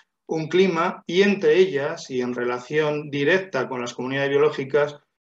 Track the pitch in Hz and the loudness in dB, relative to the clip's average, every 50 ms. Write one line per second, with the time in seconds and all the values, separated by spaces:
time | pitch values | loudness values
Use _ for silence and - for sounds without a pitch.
0 | _ _ _ _ _ - 170 160 156 151 160 180 190 190 170 160 170 185 190 - | _ _ _ _ _ -6 -6 -4 -4 0 2 4 4 4 2 0 0 -2 -2 -6
1 | - - 170 180 202 208 196 190 - 151 156 180 190 185 143 135 139 151 170 165 | -8 -2 0 2 4 4 2 2 2 4 6 6 4 4 2 -2 -4 -4 -6 -8
2 | - - 135 127 123 123 123 123 120 120 123 123 123 - 151 151 156 151 151 147 | -10 -6 -4 -4 -2 -2 -4 -4 -4 -4 -4 -6 -6 -4 -2 0 0 0 -2 -4
3 | 151 151 135 143 143 147 175 190 185 190 - 135 123 113 131 123 120 120 - - | -6 -6 -4 -2 2 2 2 2 0 -2 -4 -4 -4 -4 -6 -8 -8 -8 -8 -8
4 | 123 127 135 139 139 139 139 139 147 151 147 - 139 127 127 147 143 143 143 - | -8 -6 -4 -2 -2 0 2 4 4 2 2 -2 -4 0 0 2 2 0 -2 -8
5 | _ _ _ _ _ | _ _ _ _ _